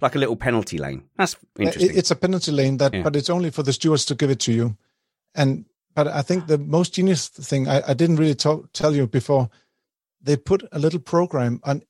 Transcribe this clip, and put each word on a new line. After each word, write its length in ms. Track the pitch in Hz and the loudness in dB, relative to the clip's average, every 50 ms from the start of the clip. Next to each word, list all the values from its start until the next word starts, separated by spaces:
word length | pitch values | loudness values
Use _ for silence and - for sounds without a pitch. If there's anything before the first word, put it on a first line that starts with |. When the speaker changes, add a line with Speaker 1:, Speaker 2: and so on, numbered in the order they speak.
Speaker 1:
Like 140 | 143 127 - | -2 -2 0
a 20 | 143 | 0
little 180 | 135 117 117 | -2 -2 -2
penalty 420 | 104 - 131 120 110 101 - - 78 | -2 -2 0 0 0 -2 -4 -6 -6
lane. 260 | 69 69 67 65 - _ _ - | -6 -6 -8 -10 -14 _ _ -2
That's 160 | 185 170 - | -2 -2 -2
Speaker 2:
Uh, 40 | - _ _ _ - | -8 _ _ _ -2
it, 40 | - | -2
Speaker 1:
interesting. 320 | - 175 - 180 190 - 190 | -2 0 2 0 2 2 0
Speaker 2:
it's 120 | - - | 0 0
a 60 | 165 | 0
penalty 340 | - - 180 190 180 - - | 0 0 0 0 -2 -2 -2
lane, 280 | 151 139 135 135 135 123 | 0 0 2 0 2 2
that, 160 | 143 135 110 | 0 0 0
Speaker 1:
Yeah. 80 | 95 - | -2 -2
Speaker 2:
but 120 | 156 143 | -2 -2
it's 160 | 147 135 - | -2 -2 -2
only 200 | 170 180 180 160 | -2 -2 -2 -2
for 120 | - - 147 | -4 -2 -2
the 100 | 135 127 | -2 -2
stewards 320 | - - 160 156 139 - | 0 2 2 2 2 0
to 80 | - 143 | -2 -2
give 160 | - 151 135 | 0 0 0
it 100 | 135 117 | 0 0
to 120 | - - 113 | 0 0 0
you. 240 | 117 117 117 104 - _ _ _ _ _ _ _ _ _ _ _ | 2 0 0 -4 -6 _ _ _ _ _ _ _ _ _ _ _
And, 320 | 156 143 135 135 - - - _ _ _ _ _ | 0 0 0 0 -2 -6 -14 _ _ _ _ _
but 140 | - - - | 0 0 0
I 140 | - 143 135 | 0 -2 -2
think 240 | - 175 185 165 | -2 -2 -2 0
the 120 | 156 156 147 | 0 0 0
most 360 | 147 151 147 170 180 175 - | 0 0 0 0 0 0 0
genius 340 | 185 185 190 185 131 - - | 0 2 2 2 0 -2 -6
thing 400 | - - 139 - 143 139 131 139 | -12 -16 -8 -4 -2 -2 0 0
I, 140 | 135 139 - - | 0 0 0 0
I 60 | 139 | 0
didn't 220 | 120 165 165 165 | 2 2 4 4
really 180 | 151 156 156 139 | 4 4 2 2
to-, 320 | - - 151 156 156 - - - | 2 2 0 0 0 -4 -10 -4
tell 240 | - - 151 147 | -2 0 2 2
you 100 | 143 131 | 2 0
before, 440 | 113 - 135 - - 143 135 127 110 - _ _ _ _ _ _ _ _ _ _ _ _ _ | 0 0 -2 0 2 2 2 2 0 -4 _ _ _ _ _ _ _ _ _ _ _ _ _
they 160 | _ 135 147 | _ 0 0
put 280 | 139 - - 190 196 - - - | 0 2 0 0 0 0 -4 -4
a 80 | 156 | -2
little 180 | 147 160 160 170 | 0 0 0 -2
program 640 | - - - 170 180 180 - 139 123 120 120 120 - | -4 0 0 0 2 2 0 0 0 0 -2 -2 -2
on 200 | 139 139 - - | -4 -4 -4 -6